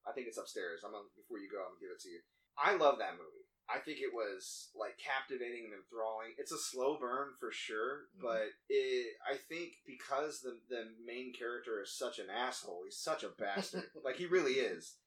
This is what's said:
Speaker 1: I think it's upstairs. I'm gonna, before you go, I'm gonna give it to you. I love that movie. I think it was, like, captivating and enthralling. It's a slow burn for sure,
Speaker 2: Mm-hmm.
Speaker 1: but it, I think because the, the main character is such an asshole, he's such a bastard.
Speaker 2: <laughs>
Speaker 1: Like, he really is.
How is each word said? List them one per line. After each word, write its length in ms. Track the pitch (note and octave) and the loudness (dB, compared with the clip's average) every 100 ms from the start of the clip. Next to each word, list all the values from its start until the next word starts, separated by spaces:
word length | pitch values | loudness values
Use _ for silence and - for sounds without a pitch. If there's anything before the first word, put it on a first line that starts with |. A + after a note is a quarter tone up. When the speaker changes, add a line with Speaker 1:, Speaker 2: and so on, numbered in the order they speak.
| A2 | -4
Speaker 1:
I 80 | |
think 140 | A#2+ A#2 | -4 -4
it's 80 | A2 | -6
upstairs. 440 | F#2+ - F2+ E2 G#2 | -6 -4 -4 -4 -8
I'm 80 | |
gonna, 160 | G#2+ G2+ G#2+ | -10 -10 -20
before 240 | G#2 A2 | -10 -10
you 80 | G2 | -6
go, 160 | G2+ F#2 | -4 -4
I'm 80 | |
gonna 80 | F#2 | -6
give 140 | F#2+ F2+ | -12 -10
it 60 | F#2+ | -12
to 80 | |
you. 80 | E2+ _ _ _ - | -14 _ _ _ 4
I 160 | D#3+ F#3+ | 6 10
love 240 | D3+ B2 | 10 8
that 160 | G#2 - | 2 -4
movie. 300 | - - - _ - | -12 -16 -20 _ -2
I 140 | B2+ | -2
think 200 | D3+ C#3 C3 | -2 -2 -2
it 80 | |
was, 560 | A#2+ G#2 F#2+ F#2 - - - | 0 -2 -2 -8 -10 -12 -4
like, 220 | G#2+ - | -4 -4
captivating 640 | - C3 C3 C3 A#2+ A#2+ A2 | 0 0 0 -4 -2 -4 -8
and 80 | |
enthralling. 640 | G2+ F#2 A2+ A2 A2 A2+ A2+ | -12 -10 -2 0 0 -6 -8
It's 140 | D3 | -6
a 80 | D#3 | -4
slow 380 | - B2+ C3 D3+ | -2 2 2 2
burn 320 | B2 B2+ C#3 C3 | 0 0 -2 -4
for 100 | A#2 | -6
sure, 540 | - - A2 A#2+ D3 - | -4 -2 0 0 -2 -8
Speaker 2:
Mm-hmm. 80 | F#2+ | -6
Speaker 1:
but 320 | A#2+ A2+ G#2+ - _ | 0 2 2 -4 _
it, 480 | C#3 C3 B2+ A#2 - - | 4 6 2 0 -4 -2
I 120 | C#3 - | -2 -2
think 320 | E3 E3+ - - | -6 -6 -10 -16
because 540 | B2+ - C#3 D3+ C3+ B2+ | -12 0 2 2 -2 -6
the, 140 | A2+ A2 | -8 -6
the 220 | A#2+ A2 A2+ | -4 -4 -10
main 320 | A#2 B2 B2+ | -8 -6 -6
character 480 | A#2+ A#2+ A#2+ A#2 G#2+ | -4 -4 -4 -2 -2
is 80 | G2 - | -2 -2
such 220 | B2 - | -2 -2
an 80 | F#2+ | -4
asshole, 560 | G#2+ B2+ A#2+ G2+ F2+ F#2+ | 0 0 -2 -6 -8 -8
he's 140 | - | -4
such 220 | - D#3 | -2 0
a 100 | G2+ | -2
bastard. 560 | - G2+ G2 F#3+ F#3 - D3+ | -2 0 0 -2 -4 -6 -4
Speaker 2:
<laughs> 100 | C3 | -4
Speaker 1:
Like, 120 | B2+ | -2
he 80 | F3 | 6
really 320 | F3+ C#3+ C3+ | 6 8 6
is. 360 | A2+ E2+ - - | 4 0 -8 -18